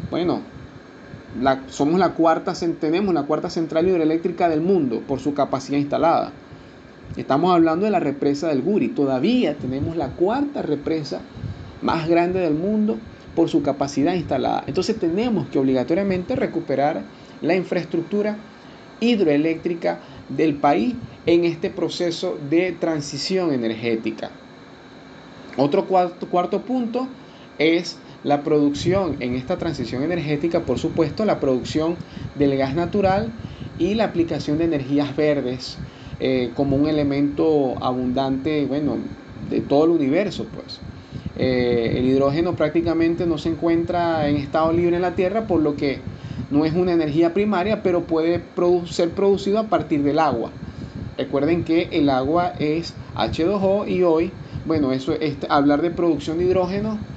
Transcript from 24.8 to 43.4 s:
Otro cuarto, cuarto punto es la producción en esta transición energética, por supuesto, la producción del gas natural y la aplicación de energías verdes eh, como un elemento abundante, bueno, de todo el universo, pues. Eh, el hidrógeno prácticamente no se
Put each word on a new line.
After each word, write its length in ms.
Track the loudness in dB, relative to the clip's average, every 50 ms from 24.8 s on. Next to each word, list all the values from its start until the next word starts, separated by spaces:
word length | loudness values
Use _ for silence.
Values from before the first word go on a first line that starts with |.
| -20 -20 -20 -20 -20 -20 -20 -20 -20 -20 -20 -20 -18 -6 0
Otro 300 | 2 2 4 4 2 2
cuarto, 420 | 2 2 2 2 2 -2 -8 -6
cuarto 340 | -2 0 0 0 0 -2 -4
punto 460 | -2 -4 -2 -2 -2 -2 -4 -4 -4 -6 -10 -14 -20 -20 -20 -20 -20 -12 -2
es 400 | 0 2 4 4 2 0 -4 -10 -14 -18 -20 -18 -6 -2
la 200 | 0 0 0 2
producción 720 | 2 2 4 4 2 0 0 0 0 2 2 0 0 -2 -4
en 140 | -4 -4 -4
esta 220 | -4 -4 -4 -4
transición 460 | -4 -2 -4 -4 -4 -6 -4 -4 -2 -2
energética, 560 | -2 -2 -2 -2 -2 -2 0 0 0 0 0
por 180 | 0 0 -2
supuesto, 460 | -2 -2 -2 0 0 0 0 0 0 0
la 160 | 0 0 2
producción 560 | 2 0 0 0 -2 -2 -2 0 0 0 -2 -4 -10 -14 -12 -12 -12 -8 -2
del 200 | 0 2 2 2
gas 180 | 2 0 0 0
natural 560 | -2 -2 0 0 2 2 2 2 2 0 -4 -6 -10 -12 -14 -12 -12 -12 -12 -4 -2
y 160 | -2 0 2
la 80 | 0 0
aplicación 540 | 0 0 0 0 0 -2 -4 -2 -2 0
de 80 | 0 0
energías 500 | 0 0 -2 -2 0 0 0 0 0 0
verdes 640 | 2 2 2 2 2 0 -2 -4 -6 -8 -12 -12 -12 -14 -14 -14 -16 -16 -14 -6 -2
eh, 320 | 0 2 2 2 0 0 0
como 200 | 0 0 2 2
un 120 | 2 2
elemento 880 | 2 2 2 0 0 2 0 0 0 0 2 2 4 4 4 2 0 -2 -2 -2
abundante, 800 | -2 -2 0 -2 0 0 0 0 0 -2 -2 -2 -2 0 0 0
bueno, 320 | 0 0 -2 0 -2 -2 -2 -4 -8 -10 -14 -16 -16 -14 -12 -6 -4
de 120 | -2 -2
todo 240 | 0 2 4 4 6
el 60 | 6
universo, 540 | 4 4 2 2 2 2 0 0 -4 -6 -8 -8 -10
pues. 260 | -12 -14 -14 -16 -14 -14 -16 -16 -16 -16 -14 -14 -12 -10 -10 -4
Eh, 580 | -2 0 2 2 2 2 2 2 2 2 0 0
el 80 | 2 2
hidrógeno 500 | 2 4 4 4 4 2 2 0 0 0
prácticamente 680 | 0 0 2 2 0 0 2 2 2 2 2 2 0 0
no 100 | 0 0
se 120 | 0